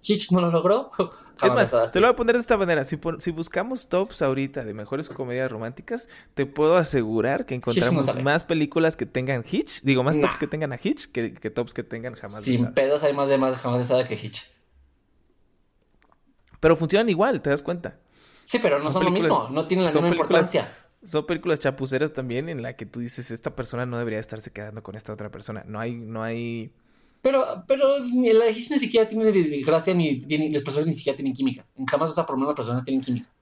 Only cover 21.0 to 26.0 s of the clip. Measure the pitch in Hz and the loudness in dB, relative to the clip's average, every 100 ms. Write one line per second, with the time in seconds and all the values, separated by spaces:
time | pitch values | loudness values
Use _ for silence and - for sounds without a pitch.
21 | - 151 147 165 175 151 139 135 131 131 | -6 -4 -2 -4 0 0 0 -2 -4 -2
22 | 151 151 131 120 160 156 117 127 104 120 | -2 -4 -6 -4 -6 -8 -10 -10 -12 -10
23 | 120 - 127 113 - - 117 120 123 120 | -10 -10 -12 -8 -10 -8 -8 -6 -6 -4
24 | 120 107 110 110 - - 104 107 107 104 | -4 -6 -8 -12 -14 -14 -14 -14 -14 -16
25 | - 107 104 92 - 107 - 107 117 120 | -12 -12 -12 -12 -12 -12 -10 -8 -8 -8